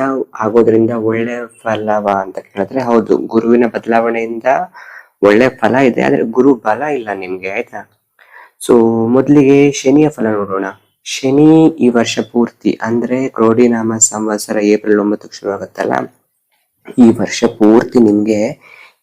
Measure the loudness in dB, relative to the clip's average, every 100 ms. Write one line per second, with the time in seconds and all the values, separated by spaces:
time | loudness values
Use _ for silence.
0 | -2 -4 -8 -6 -2 2 4 2 0 -2
1 | -4 -4 -4 -8 -12 _ -8 -6 -2 -2
2 | 0 -2 -4 -12 -14 -8 -6 -4 0 0
3 | 2 -2 0 -2 2 2 2 -2 -2 -2
4 | -2 -4 -6 -4 -2 -2 -4 -14 -20 -20
5 | -20 0 2 4 2 0 -2 2 2 0
6 | 0 0 -2 2 2 2 0 -4 -4 -6
7 | -6 -10 -8 -10 -8 -8 -10 -14 -18 _
8 | _ _ _ -20 -20 _ 0 2 4 0
9 | 0 0 4 4 4 4 4 0 0 2
10 | 2 0 -4 -4 -4 -6 -8 -10 _ _
11 | -14 -6 -2 4 6 6 4 2 0 2
12 | -2 -4 -4 -2 -2 _ -6 -4 -4 -4
13 | -2 -4 -4 0 2 4 2 2 -2 -4
14 | -4 -4 -4 -6 -4 -2 0 0 2 0
15 | 0 -4 -8 -12 -8 -8 -10 -8 -4 -4
16 | -6 _ _ _ _ _ _ _ -8 4
17 | 4 4 -2 -2 -4 2 4 4 2 2
18 | 2 2 0 -2 -2 -6 -18 -20 -20 _